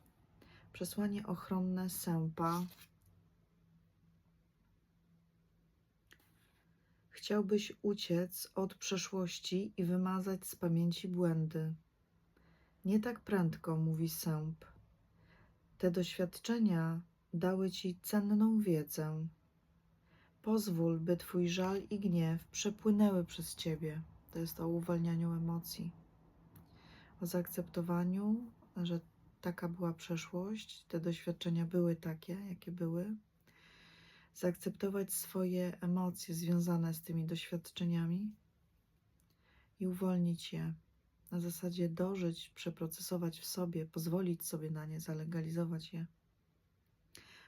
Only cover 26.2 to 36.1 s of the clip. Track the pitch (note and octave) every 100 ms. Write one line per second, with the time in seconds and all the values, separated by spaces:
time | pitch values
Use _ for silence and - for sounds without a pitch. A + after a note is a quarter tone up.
26.2 | - - - - - - - - - -
27.2 | F3 F3+ E3+ - F3 F3+ E3+ F3 F3+ F#3+
28.2 | G#3 A3+ A#3 - - F#3 F3 E3+ - _
29.2 | - - F3+ F3 F3 F3 E3+ E3 - E3
30.2 | - F3 G3 A3 - - - E3+ E3+ E3
31.2 | - E3+ F3 E3 E3 F3+ E3+ E3 E3 D#3+
32.2 | - F#3 G3+ F3 - F3 E3 E3+ G3+ G#3+
33.2 | - _ _ - - - - - - -
34.2 | - - F3+ F3 F#3+ - G3 G3 F#3+ -
35.2 | - F#3+ F#3 F3+ F3+ - F3+ F3+ F3+